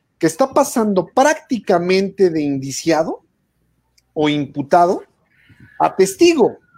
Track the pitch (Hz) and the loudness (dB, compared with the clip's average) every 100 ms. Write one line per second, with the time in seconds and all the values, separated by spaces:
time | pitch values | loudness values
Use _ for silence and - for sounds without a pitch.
0 | _ - 165 - 269 269 262 - 214 190 | _ -4 -4 0 -2 0 0 0 -2 -2
1 | 175 - 277 311 - 233 - 180 175 190 | -2 2 2 0 -4 -8 0 0 2 0
2 | 196 190 190 160 147 139 135 131 165 156 | -2 0 0 0 -4 -4 -6 -8 -2 0
3 | 165 427 _ _ _ _ _ _ _ _ | 0 -6 _ _ _ _ _ _ _ _
4 | _ - 151 147 139 143 143 180 175 240 | _ -4 -2 -2 -6 -8 0 2 2 0
5 | - _ _ _ _ - - - 156 - | -6 _ _ _ _ -20 -18 -4 -2 0
6 | 190 - 349 330 180 - _ | 0 2 2 4 0 0 _